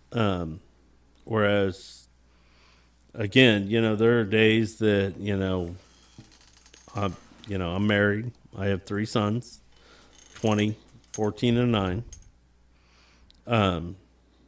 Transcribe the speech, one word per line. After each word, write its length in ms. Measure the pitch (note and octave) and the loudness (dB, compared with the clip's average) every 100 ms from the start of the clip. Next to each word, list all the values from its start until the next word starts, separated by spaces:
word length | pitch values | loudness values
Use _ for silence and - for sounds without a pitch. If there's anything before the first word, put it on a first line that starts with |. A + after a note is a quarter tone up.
| _ | _
Um, 480 | A#2+ G#2 F2+ E2 E2+ - _ _ _ _ _ | -2 -2 -2 -6 -10 -18 _ _ _ _ _
whereas, 800 | - A2 G#2 G2+ G2 - - - - _ _ _ _ _ _ _ _ _ _ | -6 -2 0 2 0 -4 -16 -20 -20 _ _ _ _ _ _ _ _ _ _
again, 540 | A#2 G#2 B2+ B2+ G#2 G2 | -8 2 6 6 6 2
you 140 | A2+ | 0
know, 140 | A2 | 2
there 240 | G#2+ A#2 A#2+ | 4 4 4
are 40 | |
days 540 | G2+ A2 A2 A2+ A2 - | 2 2 4 4 0 0
that, 380 | A2 G2+ G2 - | 2 2 0 -4
you 180 | G#2 | -4
know, 400 | G2 F#2+ F#2 E2+ F2+ - _ _ - - - - - - - - | -2 -2 -2 -4 -10 -18 _ _ -20 -20 -20 -20 -20 -20 -20 -12
I'm, 200 | G#2 G2 F2 - - - | -6 -6 -6 -18 -20 -10
you 100 | F#2+ | -6
know, 140 | F2 | -4
I'm 160 | F#2 G#2 | -2 0
married. 440 | G2+ G#2 G#2 A#2+ - - | 2 2 0 -6 -12 -18
I 120 | - G2+ | -6 -2
have 160 | F#2+ | -2
three 240 | - G2+ A2 | -4 -6 -2
sons, 540 | A#2 G#2 A#2 - - _ _ - - - - - | -2 0 -2 -8 -20 _ _ -20 -20 -20 -20 -20
twenty, 420 | - A2 G#2 G#2+ G#2+ - - _ | -4 0 2 0 -4 -16 -20 _
fourteen, 460 | - G#2+ - A#2+ A#2 | -6 -6 -2 0 2
and 140 | B2 | 0
nine. 320 | G#2+ F#2+ F#2 - - - _ _ _ _ _ _ _ _ _ _ _ - | 0 -2 -4 -8 -18 -20 _ _ _ _ _ _ _ _ _ _ _ -2
Um, 480 | A#2 G2 E2+ F2 F2+ _ _ _ _ | 2 2 0 -8 -14 _ _ _ _